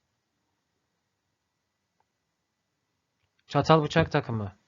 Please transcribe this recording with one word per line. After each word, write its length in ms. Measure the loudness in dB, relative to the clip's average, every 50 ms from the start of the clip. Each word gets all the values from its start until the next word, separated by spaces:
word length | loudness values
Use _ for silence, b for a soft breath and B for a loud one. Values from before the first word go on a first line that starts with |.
| _ _ _ _ _ _ _ _ _ _ _ _ _ _ _ _ _ _ _ _ _ _ _ _ _ _ _ _ _ _ _ _ _ _ _ _ _ _ _ _ _ _ _ _ _ _ _ _ _ _ _ _ _ _ _ _ _ _ _ _ _ _ _ _ _ _ _ _ _ _
Çatal 360 | -2 -2 2 4 4 2 2
bıçak 280 | 0 0 0 0 0
takımı. 460 | -2 -4 -4 -4 -6 -6 -6 -8 -10 _ _